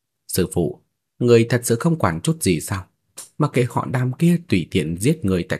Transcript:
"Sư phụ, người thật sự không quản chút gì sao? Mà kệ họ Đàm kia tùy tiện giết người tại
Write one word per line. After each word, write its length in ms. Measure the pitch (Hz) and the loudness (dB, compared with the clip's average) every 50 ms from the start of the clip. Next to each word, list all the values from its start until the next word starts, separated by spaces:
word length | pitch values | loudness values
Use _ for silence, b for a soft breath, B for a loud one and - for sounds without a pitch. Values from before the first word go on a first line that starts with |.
| _ _ _ _ _ | _ _ _ _ _
"Sư 220 | - - 95 87 - | -6 -2 -2 -2 -2
phụ, 320 | - 87 90 - - - _ _ _ _ _ _ _ - | 0 -2 -2 -2 -4 -10 _ _ _ _ _ _ _ 0
người 280 | 127 120 120 113 113 - | 4 6 6 6 6 4
thật 120 | 131 120 - | 0 -2 0
sự 120 | - 117 113 | -2 -2 0
không 180 | - 170 160 160 | 0 0 0 0
quản 220 | - 90 82 82 | -2 -2 -2 -2
chút 220 | - - - - | -2 -4 -2 -2
gì 180 | - 98 85 73 | 0 0 0 0
sao? 260 | - - 101 95 - _ _ _ _ _ - - - - _ - | -2 -6 -8 -8 -8 _ _ _ _ _ -20 -20 -20 -12 _ -4
Mà 100 | 151 139 | -2 0
kệ 140 | - 135 127 120 | 0 0 -2 0
họ 160 | - 131 - | -2 -6 -6
Đàm 260 | 135 - 127 127 127 | -4 -4 -2 -2 -2
kia 280 | 127 - 165 175 175 165 - - | -2 2 2 2 2 2 0 0
tùy 200 | 107 87 76 - | 0 0 0 0
tiện 260 | - 92 73 80 85 90 | -2 -2 -2 -2 -4 -2
giết 240 | 107 139 165 - - | 0 0 0 0 0
người 220 | 95 92 87 87 - | 0 0 0 -2 -4
tại 100 | 82 | -6